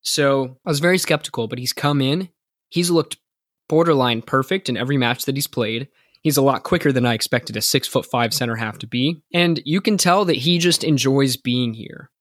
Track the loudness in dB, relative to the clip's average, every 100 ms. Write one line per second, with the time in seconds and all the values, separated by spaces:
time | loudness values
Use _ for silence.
0 | -4 0 2 2 -2 -8 -4 0 2 0
1 | 0 -2 -2 -6 -6 -6 -6 -2 0 2
2 | 2 0 -4 _ _ _ _ -2 2 2
3 | 0 -8 _ _ _ _ _ 2 4 4
4 | 2 0 0 -2 0 -2 -2 -4 0 2
5 | 2 0 -4 -4 -4 -4 -4 -4 -8 _
6 | _ _ 0 2 2 2 0 0 2 2
7 | 2 0 0 -2 -2 -4 -2 -2 0 -4
8 | -2 0 0 0 -4 -4 -6 -8 -6 -2
9 | -2 -4 _ 0 2 0 0 -2 0 0
10 | 2 2 2 0 0 2 2 0 0 2
11 | 2 2 2 0 -2 -2 -2 -6 -14 -16
12 | -20 _